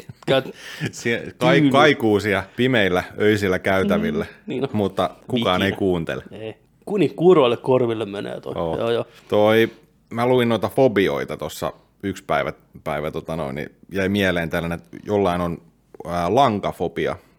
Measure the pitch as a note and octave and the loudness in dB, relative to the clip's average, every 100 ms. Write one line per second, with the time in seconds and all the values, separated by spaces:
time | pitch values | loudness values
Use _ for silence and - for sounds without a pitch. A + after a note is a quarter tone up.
0 | - - - C3+ - - - - C3+ - | -16 -10 -2 -2 -2 -10 -18 -10 -10 -6
1 | A#2+ A#2 D#2+ - B2+ C#3 C#3+ C3+ D3+ C#3 | -4 -4 -6 -2 2 4 4 6 4 4
2 | A2 G#2 G#2 F#2+ F#2+ - B2+ A#2+ F#2+ F2 | 2 2 2 -2 -2 -2 0 2 2 0
3 | - G2+ G#2 G#2+ G2 F#2 G2+ F#2+ G2 F2 | -2 -2 2 2 2 0 0 0 2 0
4 | E2 D2+ - - - C3 C3+ G#2+ G2 F#2+ | -2 -4 -6 -10 -10 -6 -4 -2 -2 -2
5 | F2+ - - B2 G#2+ F2+ G2 G2+ G2 F2 | -4 -6 -6 -2 0 0 0 0 0 0
6 | D#2 C2 - F#2+ A2 - _ _ - G3+ | -4 -8 -10 -14 -14 -16 _ _ -6 0
7 | C#3+ - E3+ E3 B2 A2+ - B2+ A#2 A2 | 0 2 6 6 6 2 0 2 2 -2
8 | G#2 G2 - - - E2+ E2 D#2+ A2+ A#2 | -6 -8 -10 -10 -10 -6 -4 -2 -2 -4
9 | - - - G#2+ G#2+ A2 A2+ - _ _ | -6 -12 -2 2 6 6 2 -2 _ _
10 | _ A#2 B2 B2+ A#2 A2 G2+ - C3 G2+ | _ -4 0 2 2 0 -2 2 4 4
11 | E2+ C#2+ C2 D2 D2+ - - - _ _ | 2 0 -4 -6 -10 -8 -8 -8 _ _
12 | G2 - - D#2 C2+ - _ - D#2 D2 | -8 -8 -2 -2 -2 -6 _ -14 -8 -6
13 | D2+ D#2+ D#2 E2 C#2 C#2 - _ - F#2+ | -6 -8 -8 -8 -8 -8 -12 _ -10 -4
14 | F#2+ G2+ F#2+ F2 E2 E2+ E2+ E2+ - - | 0 2 2 0 -2 -4 -4 -6 -12 -16
15 | - G#2 F#2 F2 F2 E2 - _ _ - | -2 0 2 0 -2 -6 -12 _ _ -16
16 | E2+ F2 F2 A#2 C3+ G#2 D#2+ - F2 - | -8 -4 0 2 2 0 -4 -6 -6 -4
17 | C#2 - _ | -4 -6 _